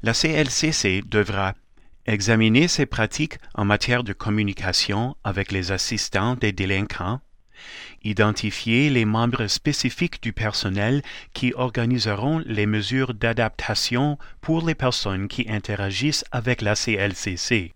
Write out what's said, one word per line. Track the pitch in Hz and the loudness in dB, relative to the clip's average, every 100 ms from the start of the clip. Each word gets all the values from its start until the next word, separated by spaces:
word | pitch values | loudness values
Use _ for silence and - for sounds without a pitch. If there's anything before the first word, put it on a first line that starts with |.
la | 113 | 0
C | 117 160 | 2 2
L | 156 143 | 2 2
C | - 156 | 2 0
C | - 101 92 101 | 2 2 0 2
devra | 107 101 98 95 98 _ - - - - | 2 2 0 -2 -4 _ -20 -20 -10 -2
examiner | 107 98 113 110 113 170 | 0 4 6 6 6 4
ses | - 139 | 2 0
pratiques | - 107 - 156 - - - | 0 -2 0 -4 -4 -12 -2
en | 101 | 2
matière | 104 - 123 | 2 2 0
de | 123 | -2
communication | 98 107 104 104 95 95 90 - 101 123 - | -6 -2 0 0 -2 -2 0 0 -2 -2 -4
avec | 107 95 98 | -4 -2 -2
les | 98 87 | -2 -2
assistants | 95 - 110 - 95 107 127 | -2 -2 -4 -2 0 0 2
des | 107 | 0
délinquants, | 95 95 98 101 - 90 127 - _ _ - - - - - | 0 0 0 -2 -4 -4 -4 -8 _ _ -20 -20 -18 -18 -10
identifier | 107 101 107 101 104 - - 117 147 | -4 4 4 4 -4 -4 2 4 4
les | 127 110 | 4 4
membres | 107 120 117 107 | 2 2 0 -2
spécifiques | - - 143 131 - 175 - | 0 -2 0 -2 0 -2 -2
du | 117 | -6
personnel | - 110 - 101 98 104 139 - - - | -2 -2 0 -2 0 2 0 -2 -14 -14
qui | - 127 123 | -2 -2 0
organiseront | 127 120 117 123 113 101 131 160 - | -2 0 2 2 0 0 0 0 -2
les | 107 104 | 0 2
mesures | 107 98 131 131 | 2 0 0 0
d'adaptation | 107 117 113 110 - - 107 - 120 143 147 - - | 0 0 2 0 -2 -4 -2 0 2 0 0 -8 -12
pour | - 160 165 | 0 0 0
les | 156 | 0
personnes | 127 - 104 95 98 | 0 0 -2 -2 -4
qui | - 110 | -4 -2
interagissent | 107 - 101 98 98 139 147 - | -4 -4 -4 -2 0 -2 -2 -4
avec | 127 117 123 | -4 -2 0
la | 104 104 | 0 0
C | - | 0
L | 104 101 90 | 0 0 -2
C | - 90 | -6 -4
C. | - 113 85 | 0 0 0